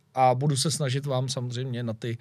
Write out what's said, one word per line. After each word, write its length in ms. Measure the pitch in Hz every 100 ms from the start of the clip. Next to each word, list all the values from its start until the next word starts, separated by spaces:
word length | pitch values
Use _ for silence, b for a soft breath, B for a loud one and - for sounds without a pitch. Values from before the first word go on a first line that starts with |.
| _ 127
a 160 | 131 123
budu 220 | 147 131
se 140 | 165
snažit 340 | - 139 135 139
vám 240 | 127 131
samozřejmě 540 | 131 123 120 135 120
na 100 | 120
ty 240 | 110 120 113